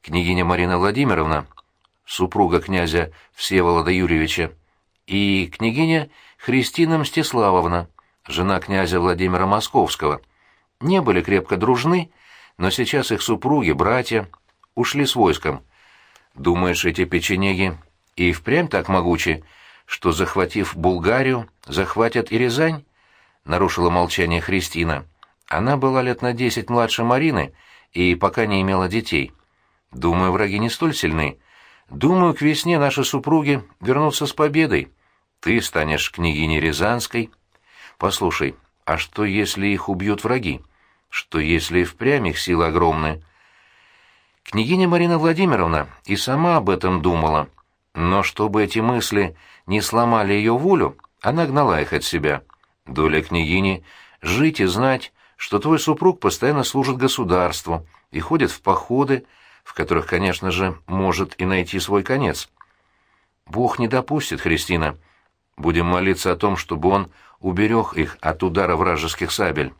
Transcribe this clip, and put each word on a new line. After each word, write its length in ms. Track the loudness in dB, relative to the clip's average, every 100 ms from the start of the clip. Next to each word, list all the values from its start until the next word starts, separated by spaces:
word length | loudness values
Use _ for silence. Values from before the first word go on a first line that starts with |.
Княгиня 440 | -2 -2 0 0
Марина 320 | 2 2 2 2
Владимировна, 680 | 0 2 2 2 0 -2 -4 -20 _ _ _ _
супруга 560 | -14 -4 -2 2 2 2
князя 500 | 0 -2 0 0 -2 -8 _
Всеволода 580 | -10 0 2 4 2 2
Юрьевича, 640 | 2 2 2 0 -2 -4 -8 _ _ _ _
и 420 | -4 0 2 0 -2
княгиня 640 | -4 -4 0 2 2 -2 -14 -20 _
Христина 600 | -2 0 0 0 2 2
Мстиславовна, 920 | 0 -2 -2 2 4 4 2 -2 -4 -16 _ _
жена 360 | -8 -2 0 0
князя 400 | 0 -2 0 2
Владимира 440 | 2 2 0 0
Московского, 760 | 2 0 0 0 0 0 -2 -4 _ _ _ _ _ _
не 220 | 0 2
были 200 | 2 0
крепко 360 | 2 0 0 0
дружны, 520 | 2 2 2 0 -2 _ -20 -20 -20 -4
но 120 | -4
сейчас 420 | -2 -2 -2 0
их 100 | -2
супруги, 520 | 0 -2 2 2 2
братья, 560 | 2 2 2 0 -4 -4 -16 _ _ _
ушли 300 | -4 -2 0
с 80 | 0
войском. 480 | 4 2 2 -2 -6 _ _ _ _ _ _ _
"Думаешь, 500 | -4 0 2 2 0
эти 180 | -2 -2
печенеги 720 | -2 -2 0 0 0 0 -2 -4 _ _ _
и 160 | -2 0
впрямь 380 | 0 0 0 0
так 180 | -2 0
могучи, 560 | 0 2 0 0 -4 -8 -20 -20 -20
что, 280 | -14 -4 -2
захватив 640 | 0 -2 0 -2 -2 -4 -2
Булгарию, 720 | 0 0 0 0 0 -2 -6 _
захватят 680 | -6 -4 -2 0 0 0 -2
и 60 | 0
Рязань?" — 480 | 0 0 -2 -2 -12 _ _ _ _ _
нарушила 460 | -4 0 0 2 2
молчание 500 | 2 0 0 0 0
Христина. 680 | 0 -2 -2 -4 -2 -4 -8 _ -20 _ _
Она 240 | -2 0 0
была 240 | 2 2
лет 220 | 0 -2
на 100 | -4
десять 380 | -2 -2 -2 -2
младше 320 | 0 0 0
Марины 500 | 2 2 2 0 -4 -8 _ -20 _
и 240 | 0 2
пока 320 | 4 2 2 0
не 140 | 2
имела 260 | 2 2 0
детей. 460 | -2 -2 -4 -4 _ _ _ _ _ _
"Думаю, 400 | -2 0 2 2
враги 260 | 2 0 -2
не 120 | -4
столь 260 | -2 -4
сильны. 420 | -2 -2 0 -2 -6 _ -20 -20 _ _
Думаю, 440 | -2 2 4 2
к 80 | 2
весне 380 | 0 0 0 2
наши 240 | 2 0
супруги 580 | -2 -2 2 2 2 -2 -4 _
вернутся 460 | 0 2 0 -2
с 80 | -6
победой. 580 | 0 0 2 2 0 -2 _ _ _ _ _
Ты 200 | 0 0
станешь 500 | 0 -2 0 -2 -4
княгиней 480 | -2 -2 0 0 2
Рязанской. 680 | 0 0 -2 -2 -4 -4 -6 _ _ _ _ -20 -20 _
Послушай, 560 | -4 0 -2 0 -4 -6 _ _
а 120 | -4 -4
что, 280 | -4 -4
если 420 | -2 0 -2 -2 -2
их 220 | -2 -4
убьют 340 | -4 -2 -2
враги? 380 | -2 -2 -2 -8 -12 _ _ _ _
Что, 300 | -12 -6 -4
если 420 | 0 0 0 0
и 20 |
впрямь 460 | 0 -2 0 0 0
их 100 | -4
силы 260 | -2 0
огромны?" 560 | 2 2 2 2 -2 -4 _ _ _ _ _ _ _ _ _ _ _ _
Княгиня 460 | -6 -4 0 2 4
Марина 320 | 4 2 2
Владимировна 680 | 2 2 2 2 2 0 -2 -12
и 100 | -4
сама 420 | -4 -2 0 2 2
об 140 | 2
этом 320 | 0 0 2
думала, 440 | 2 2 2 0 -2 _ _ _ _
но 300 | -4 0 0
чтобы 400 | -2 -2 0 2
эти 160 | 0 0
мысли 560 | 0 0 0 0 0 -4 -20 -20 -4
не 140 | -2
сломали 520 | 0 2 2 2 2
её 240 | 2 2 2
волю, 400 | 2 2 0 -4 -20 _
она 240 | -2 0
гнала 340 | 0 2 2 2
их 140 | 0
от 100 | -2
себя. 380 | -2 -2 -2 -2 -6 _ _ _ -8
Доля 340 | 0 2 2
княгини — 600 | 0 -2 0 0 0 -2 -10 -20 -20 _
жить 380 | -4 0 0 2
и 60 |
знать, 480 | 0 2 0 -2 -6 _ _ _
что 160 | -4 -2
твой 180 | 2 2
супруг 440 | 2 2 2 2
постоянно 420 | -2 0 0 0
служит 320 | 0 -2 -2
государству 880 | 0 0 0 0 2 0 -2 -6 -8 -8 _ _
и 100 | -10
ходит 280 | -2 0 0
в 120 | -2
походы, 640 | -2 -2 0 -2 0 0 -4 _ -20 _
в 80 | -18
которых, 320 | -8 -2 0
конечно 460 | 0 -2 0 -2 -4
же, 280 | -2 -4 -4 -6
может 480 | -2 0 -2 -4 -4
и 60 |
найти 360 | -2 -2 -2 -6
свой 220 | -2 -2
конец. 480 | 0 -2 -2 -4 -10 _ _ _ _ _ _ _ _ _
"Бог 320 | -8 -2 -2 0
не 120 | 0
допустит, 500 | -2 -2 -4 -4 -4
Христина. 580 | 0 -2 0 0 -2 -4 _ _ _ _ _ -4
Будем 280 | 0 0 2
молиться 440 | 2 0 0 -2
о 60 | 0
том, 180 | 0
чтобы 320 | -2 -4 0 2
он 240 | 2 -2 _ -20 _
уберёг 560 | -4 0 2 2 0 -4
их 200 | -6 -2
от 200 | -4 -2
удара 360 | -2 0 0 2
вражеских 560 | 0 0 -4 -6 -6
сабель". 400 | -2 -2 0 -4